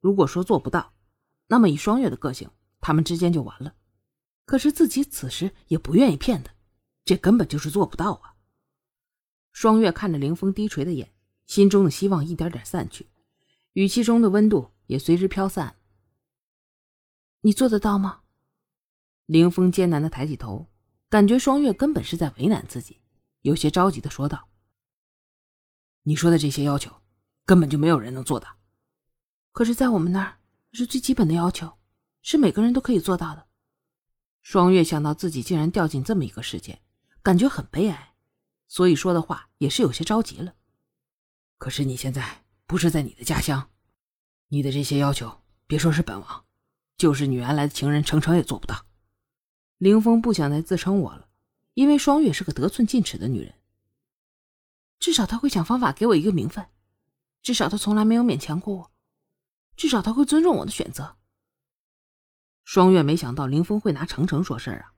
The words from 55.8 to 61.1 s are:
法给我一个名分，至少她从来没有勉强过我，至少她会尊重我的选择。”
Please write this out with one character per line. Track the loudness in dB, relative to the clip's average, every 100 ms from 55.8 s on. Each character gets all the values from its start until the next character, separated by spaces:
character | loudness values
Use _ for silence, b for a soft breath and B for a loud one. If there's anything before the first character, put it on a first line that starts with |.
法 | -2
给 | -2 2
我 |
一 | 2
个 | 2
名 | 0 -2
分， | -8 -16 _ _ _ _ _ _ _
至 | -6
少 | -2 -2
她 | -2
从 | 0
来 | 2
没 | 4
有 | 2
勉 | 2 0
强 | -4 -8
过 | -6 -10
我， | -10 _ _ _ _ _ _ _ _ -6
至 | -2
少 | -2
她 | -2
会 | 0
尊 | 2 4
重 | 4 2
我 |
的 | -2
选 | -8 -10
择。” | -10 -14